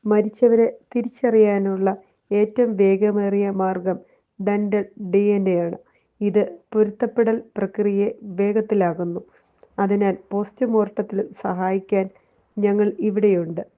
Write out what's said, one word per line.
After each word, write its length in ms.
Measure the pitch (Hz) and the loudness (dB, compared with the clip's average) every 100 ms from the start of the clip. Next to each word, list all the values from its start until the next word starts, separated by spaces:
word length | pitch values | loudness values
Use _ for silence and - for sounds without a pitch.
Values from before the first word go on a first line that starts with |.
| 214 | 2
മരിച്ചവരെ 600 | 208 214 - 240 226 226 - _ | 0 0 2 4 4 2 -2 _
തിരിച്ചറിയാനുള്ള 1000 | 240 233 _ 247 226 208 202 196 190 190 196 _ _ _ | -6 -6 _ 2 4 4 2 0 0 -2 -2 _ _ _
ഏറ്റവും 400 | 202 214 214 240 196 | 0 0 2 0 4
വേഗമേറിയ 720 | 196 196 208 208 202 202 202 | 2 4 2 0 0 0 -2
മാർഗം 480 | 190 190 190 185 180 - _ _ - | -2 -2 -2 -4 -6 -10 _ _ -6
ഡെന്റൽ 460 | 196 208 208 208 202 - 190 | -4 -2 -2 -4 -4 -12 -2
ഡി 140 | 196 208 | 2 2
എൻ 160 | 202 190 | 2 2
എ 60 | 175 | 0
ആണ്. 180 | 170 175 _ _ _ _ | -2 -8 _ _ _ _
ഇത് 220 | 208 208 - - _ | 0 0 -2 -6 _
പൊരുത്തപ്പെടൽ 680 | 214 214 208 226 226 226 226 - | 0 0 0 -4 0 0 0 -6
പ്രക്രിയയെ 560 | - 190 - 208 196 202 - 208 180 | -8 -6 -2 -2 0 -2 -4 -12 -4
വേഗത്തിലാക്കുന്നു. 840 | 202 214 214 208 175 165 175 170 - _ _ _ _ - | 0 0 0 0 0 -2 -6 -8 -12 _ _ _ _ -4
അതിനാൽ 380 | 196 208 196 185 _ | 0 2 0 -2 _
പോസ്റ്റ്മോർട്ടത്തിൽ 920 | 202 208 _ 240 220 202 - 208 196 - - | -6 -6 _ 0 0 0 -4 -6 -6 -8 -8
സഹായിക്കാൻ 640 | 196 180 185 190 190 202 190 _ _ _ _ - | -8 -4 -2 -4 -2 -2 -2 _ _ _ _ -4
ഞങ്ങൾ 300 | 202 202 208 - | 0 2 0 0
ഇവിടെയുണ്ട്. 640 | 214 202 208 180 165 170 - | -2 2 2 2 -2 -8 -10